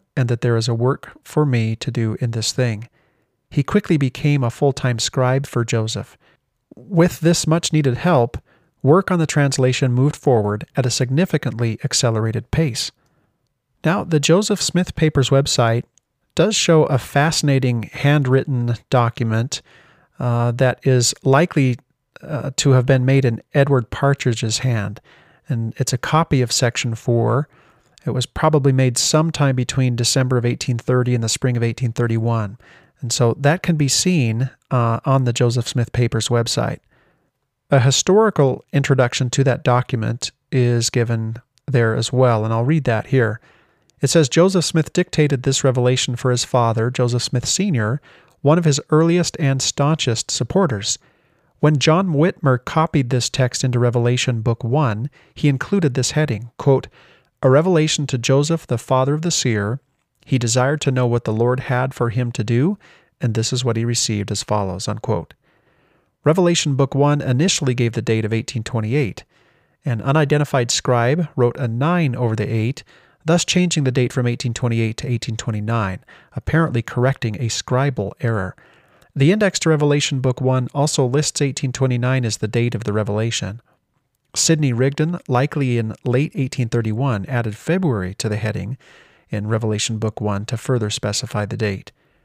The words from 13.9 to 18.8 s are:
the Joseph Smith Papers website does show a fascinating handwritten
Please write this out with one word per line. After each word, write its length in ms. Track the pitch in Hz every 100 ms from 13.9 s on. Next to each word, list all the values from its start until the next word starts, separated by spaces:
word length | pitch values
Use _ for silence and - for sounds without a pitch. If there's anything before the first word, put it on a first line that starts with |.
| 196
the 160 | - 156
Joseph 400 | 139 175 214 202
Smith 340 | - 175 180 -
Papers 340 | 156 151 127
website 540 | 139 151 - 117 117 - _ _ _ _
does 200 | - 190
show 300 | 214 - 160
a 140 | - 135
fascinating 840 | - 139 156 - 147 135 127 117 107
handwritten 800 | - 143 147 131 131 139 123 120 117